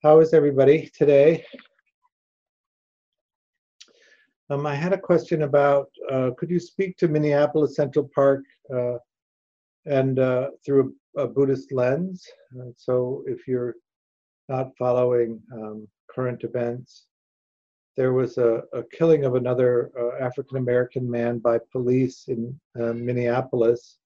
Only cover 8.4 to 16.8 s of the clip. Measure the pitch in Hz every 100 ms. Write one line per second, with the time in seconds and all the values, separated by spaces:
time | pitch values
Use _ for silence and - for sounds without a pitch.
8.4 | 139 _ _ 127 123 120 _ _ _ _
9.4 | _ _ _ _ - 139 135 131 131 127
10.4 | 135 - - 139 123 - _ - 127 113
11.4 | 139 135 - 131 123 147 185 185 - -
12.4 | _ 127 123 123 - 127 127 139 139 120
13.4 | - 123 123 113 _ _ _ _ _ _
14.4 | - 131 135 _ 123 123 123 123 117 113
15.4 | _ 120 107 107 107 _ _ - 127 117
16.4 | 117 123 120 123